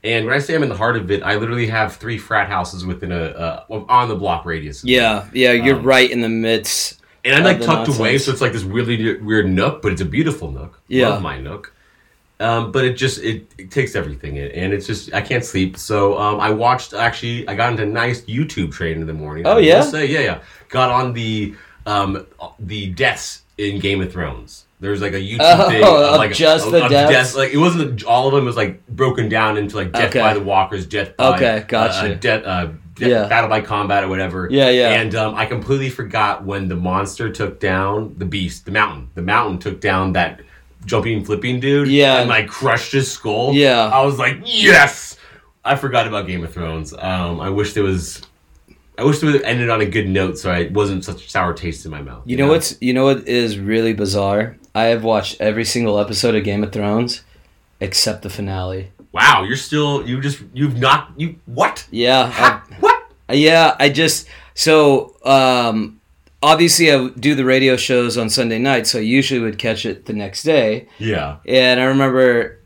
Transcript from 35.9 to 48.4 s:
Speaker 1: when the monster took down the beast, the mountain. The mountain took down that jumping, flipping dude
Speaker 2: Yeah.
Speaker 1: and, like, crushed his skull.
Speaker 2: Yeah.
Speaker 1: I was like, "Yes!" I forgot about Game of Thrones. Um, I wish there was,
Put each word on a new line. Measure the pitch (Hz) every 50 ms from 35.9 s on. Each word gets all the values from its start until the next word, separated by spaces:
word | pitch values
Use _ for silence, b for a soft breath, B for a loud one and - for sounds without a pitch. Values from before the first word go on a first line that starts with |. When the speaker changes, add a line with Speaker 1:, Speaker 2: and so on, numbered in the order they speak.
| 127 - 117 101 90 110 107 104 98 - 98
Speaker 1:
when | 98 98 101 98 92
the | 90 87
monster | 87 90 92 95 98 101 - - 120 110
took | - - 110 95 - -
down | - 98 92 95 95 98 101 107 110 101 - -
the | 101
beast, | 90 80 101 92 87 - - _
the | -
mountain. | 98 107 107 98 82 71 64 62 -
The | 87
mountain | 85 92 104 117 - 101 92 87
took | - 107 92 -
down | - 101 95 92 92 92 87
that | 90 87 80 - - - b b b b b _ _ -
jumping, | 95 120 120 - 117 113 104 95
flipping | - 104 95 90 123 123 127
dude | 123 139 139 143 143 135
Speaker 2:
Yeah. | 139 143 143 135 131 127
Speaker 1:
and, | 123 120
like, | 117 110 104 -
crushed | - - 131 123 117 113 - - -
his | 139 131 -
skull. | - - - 110 104 110 120 135 139
Speaker 2:
Yeah. | 143 143 135 127 117 113 107 113
Speaker 1:
I | 135 139
was | 139 139 123
like, | 123 127 135 - -
"Yes!" | - - - - 190 175 156 143 139 - - - - - b b b b b b b b _ _
I | 120 139
forgot | 135 - 135 120 117 110 104
about | 107 104 95
Game | 90 92 87 82
of | 80 -
Thrones. | 87 85 80 80 80 78 71 - -
Um, | - 92 92 92 90 87 85 82
I | - 95
wish | 95 101 104 104 -
there | 107 101
was, | 95 95 90 82 - - - - _ _ _